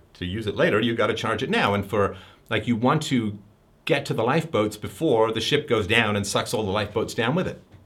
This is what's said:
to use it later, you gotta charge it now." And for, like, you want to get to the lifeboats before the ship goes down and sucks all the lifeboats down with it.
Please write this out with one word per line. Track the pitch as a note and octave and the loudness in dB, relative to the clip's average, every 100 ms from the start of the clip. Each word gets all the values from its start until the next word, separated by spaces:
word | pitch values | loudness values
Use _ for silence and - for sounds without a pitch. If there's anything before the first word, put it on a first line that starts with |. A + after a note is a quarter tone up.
| - - | -14 -10
to | F2+ | -8
use | G#2+ G#2 | -6 -4
it | G#2 | 0
later, | E3 G#2+ | 2 2
you | A#2 A2+ | 2 0
gotta | A2 | 0
charge | - A2 G#2+ | 0 -2 -2
it | - | 0
now." | A3+ A#2 | 0 2
And | G2+ G2 | 0 0
for, | G#2+ F#2+ - - - - | 0 0 -2 -18 -16 -4
like, | A2+ B2 | -2 0
you | A2 | 0
want | B2 D3+ | 2 0
to | - B2+ G#2+ G#2 - _ _ _ | 0 -2 -2 -6 -14 _ _ _
get | - C#3+ - | -2 0 0
to | |
the | A#2+ | -2
lifeboats | A#2 D#3+ D#3+ G#2+ G#2+ - | 0 0 0 0 0 -4
before | G#2 - D#3+ A2+ A2+ | -10 -2 2 4 4
the | A2 | 2
ship | - C#3+ - | 0 0 2
goes | A2+ F#2 | 0 4
down | A2+ G#2+ G#2 | 4 4 0
and | G2 | 0
sucks | A#2 - | -2 -2
all | A2 | -2
the | G2 | 0
lifeboats | G#2 G#2 A2+ F2 | -2 -2 -2 -4
down | - A2+ E3+ | -2 0 0
with | - | -2
it. | - - - | -8 -16 -16